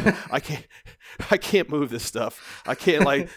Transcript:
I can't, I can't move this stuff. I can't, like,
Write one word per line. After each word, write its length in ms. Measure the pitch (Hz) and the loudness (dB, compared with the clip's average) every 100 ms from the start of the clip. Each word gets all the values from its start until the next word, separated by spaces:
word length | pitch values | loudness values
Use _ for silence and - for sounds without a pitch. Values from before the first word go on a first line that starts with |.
| 220 - - | 0 0 -2
I 100 | 135 | -4
can't, 260 | - 151 - - - - - - - | -4 -10 -10 -20 -20 -20 -18 -8 0
I 60 | 208 | 0
can't 340 | - 202 160 | 4 2 2
move 200 | 147 139 | -2 -2
this 140 | 117 | -4
stuff. 580 | - 113 110 - - - - | -6 -4 -4 -6 -16 -10 -6
I 80 | |
can't, 300 | 127 - 175 | -2 2 4
like, 240 | 170 139 - | 6 2 -2